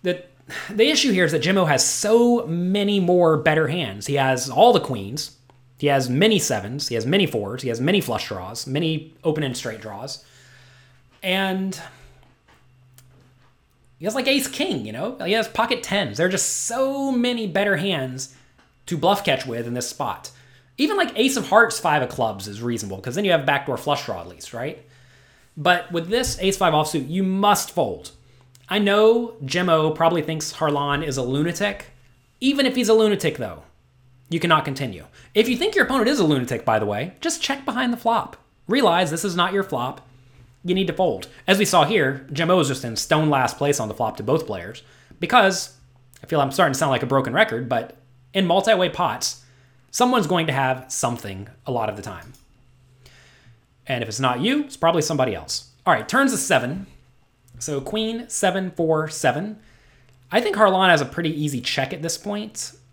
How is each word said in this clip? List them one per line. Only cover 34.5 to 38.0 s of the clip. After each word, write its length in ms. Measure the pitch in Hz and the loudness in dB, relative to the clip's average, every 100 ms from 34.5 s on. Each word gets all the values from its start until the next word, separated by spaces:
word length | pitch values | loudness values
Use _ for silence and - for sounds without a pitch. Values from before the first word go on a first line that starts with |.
| 156 | 2
continue. 420 | 143 131 135 92 - - - | 2 -6 -8 -8 -16 -20 -2
If 160 | 208 233 | 0 2
you 80 | 240 | 2
think 160 | 403 | 0
your 120 | 415 - | 0 2
opponent 220 | 262 226 | 2 2
is 120 | 277 | 2
a 40 | |
lunatic, 420 | 160 139 123 120 - | 2 2 0 -4 0
by 120 | 110 | 0
the 80 | 104 | 0
way, 280 | 104 160 - | -4 -6 -6
just 220 | 330 320 | -6 -4
check 240 | - 277 269 | -4 -4 -4
behind 260 | 240 254 | -2 -2
the 60 | |
flop. 400 | 233 | 0